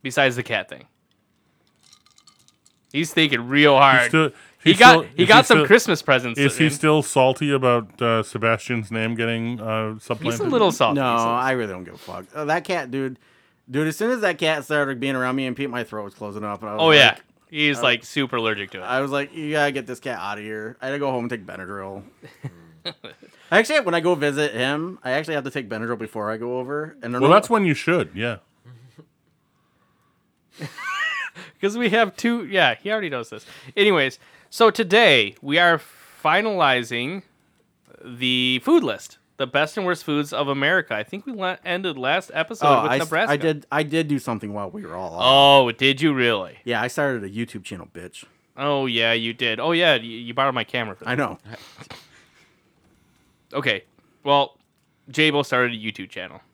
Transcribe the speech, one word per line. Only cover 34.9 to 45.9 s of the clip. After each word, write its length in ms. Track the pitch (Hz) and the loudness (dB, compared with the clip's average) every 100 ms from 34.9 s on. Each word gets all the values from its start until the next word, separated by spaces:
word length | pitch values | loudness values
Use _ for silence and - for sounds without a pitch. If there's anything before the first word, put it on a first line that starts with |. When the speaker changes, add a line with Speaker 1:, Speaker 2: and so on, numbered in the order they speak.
| 208 220 135 101 - | 4 6 6 2 -4
Speaker 1:
we 160 | 139 156 | -4 2
are 200 | 175 165 - - - - | 4 2 -4 -20 -20 -4
finalizing 1000 | 156 175 220 196 147 127 117 120 127 190 - _ _ _ _ _ _ - | 0 0 0 0 2 2 -2 -6 -6 -8 -14 _ _ _ _ _ _ -20
the 560 | - 120 127 127 127 127 | -20 -4 -2 0 0 0
food 200 | - 339 | 2 2
list. 340 | 170 98 - - _ _ | 2 -6 -12 -20 _ _
The 100 | 131 | -4
best 280 | 143 151 214 | -2 -2 -2
and 100 | 185 | -4
worst 160 | 165 | -4
foods 300 | - 147 147 | -2 -4 -2
of 160 | - 139 | -4 -4
America. 440 | 139 139 185 - | -2 0 0 -2
I 80 | 107 | -6
think 220 | 107 - - | -6 -12 -14
we 60 | |
la-, 220 | 226 185 185 180 | -8 -8 -8 -8
ended 320 | 175 190 135 | -6 -6 -6
last 320 | 127 170 - | -2 -2 -4
episode 360 | 156 160 - 147 | -6 -6 -2 2
Speaker 3:
Oh, 160 | 135 | 2
Speaker 1:
with 80 | 110 | 2
Speaker 3:
I 40 | 131 | -2
s-, 20 | 160 | -2
Speaker 1:
Nebraska. 260 | 160 220 | -2 0
Speaker 3:
I 40 | 147 | 0
did, 280 | 160 151 - | -2 -4 -4
I 100 | 147 | -4
did 240 | 156 160 156 | -2 -2 -2
do 120 | 143 | -4
something 340 | - 110 104 | -4 -8 -8
while 160 | 101 98 | -10 -10
we 160 | 202 80 | -12 -12
were 100 | 87 | -10
all 200 | 92 85 | -10 0
off. 60 | |
Speaker 1:
Oh, 480 | 123 135 139 139 127 | 4 8 10 8 6
did 280 | 113 135 | 2 0